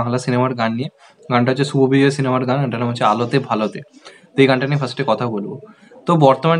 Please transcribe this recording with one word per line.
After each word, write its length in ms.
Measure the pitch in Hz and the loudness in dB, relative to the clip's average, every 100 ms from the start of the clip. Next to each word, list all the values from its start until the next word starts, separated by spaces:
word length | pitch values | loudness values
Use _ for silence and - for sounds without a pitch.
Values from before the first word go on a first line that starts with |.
বাংলা 160 | 117 123 | -2 -4
সিনেমার 280 | 127 123 127 117 | -2 0 0 -2
গান 120 | 113 113 | -4 -4
নিয়ে। 100 | 151 _ - _ - | -8 _ -20 _ -2
গানটা 160 | 123 123 | 0 0
হচ্ছে 140 | 139 139 | 0 0
শুভ 120 | 139 131 | 2 2
বিজয় 200 | 139 139 143 | 4 2 0
সিনেমার 240 | 131 127 123 | -2 -2 -2
গান, 80 | 135 131 | -2 -2
এটার 140 | 117 | -4
নাম 80 | 120 | -4
হচ্ছে 140 | 120 117 | 0 0
আলোতে 240 | 110 120 135 123 | 0 0 -2 -2
ভালোতে। 300 | 107 107 90 - - - - _ | -4 -4 -6 -18 -20 -20 -20 _
তো 40 | - | 2
এই 40 | 135 | 4
গানটা 160 | 131 139 | 4 0
নিয়ে 100 | 147 | -2
ফার্স্টে 220 | 131 - 123 | -4 -4 -2
কথা 140 | 107 120 | -2 -2
বলবো। 200 | 104 101 - - - - - - | -6 -8 -12 -18 -20 -20 -8 0
তো 60 | 170 139 | 4 4
বর্তমান 320 | 131 160 | 4 2